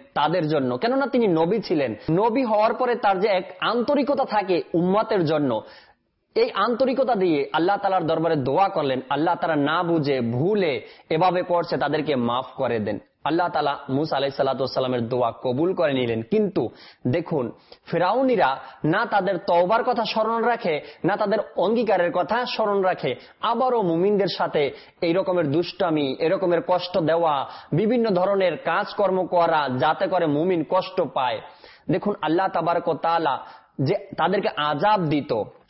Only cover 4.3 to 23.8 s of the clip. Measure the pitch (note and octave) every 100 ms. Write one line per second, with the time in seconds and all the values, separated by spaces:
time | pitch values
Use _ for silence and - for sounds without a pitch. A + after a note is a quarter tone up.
4.3 | G#3+ F#3+ E3+ - E3+ F3+ G3+ A3+ G#3+ D3+
5.3 | D#3 C#3+ A2 - - - _ _ _ _
6.3 | - A#3 F#3+ G#3+ A#3 C4 B3+ C4 A3 F#3
7.3 | D3 C3+ D#3 F3 G3 G3 F#3 D#3+ D#3+ E3
8.3 | D#3 B2+ D3+ G3 F3+ C#3+ B2+ B2+ C#3 E3+
9.3 | E3+ F3 D3+ C#3+ E3 E3+ E3 C#3+ C3 A#2
10.3 | A#2+ E3+ G#3+ E3+ A#2+ - - - D#3 F#3
11.3 | F3+ F3 F3 E3 D3+ D3 D3 D3+ C3 A#2+
12.3 | A#2+ C3 - B2+ A#2 G#2 G2+ - _ C#3+
13.3 | E3 F3 D3+ D3 C#3 - C3 D#3 C#3+ C#3
14.3 | C3+ C#3 B2+ C3 C#3+ C3 B2+ A2+ B2 A#2
15.3 | A2+ C3 B2 F3 F3+ D#3+ C3 A#2+ A2+ A2+
16.3 | G#3+ G3+ E3 A2 - - - B2+ E3 E3
17.3 | D#3 A#2 - _ - - E3+ F3+ A#3 C4
18.3 | A3+ C3+ C3+ - - D3+ F#3 A#3+ G#3+ F#3+
19.3 | F3+ - F3 F3+ A3+ B3 A#3 G#3+ A3+ A3
20.3 | A3+ A3+ A#3 F#3 D3 - - E3 G3+ G#3
21.3 | G#3+ - - F3+ A#3 A3 F#3 F3 F3+ E3+
22.3 | A3+ B3 - G#3+ G3+ F#3 E3+ D3 A#2+ -
23.3 | _ G#3+ A#3 B3+ A#3+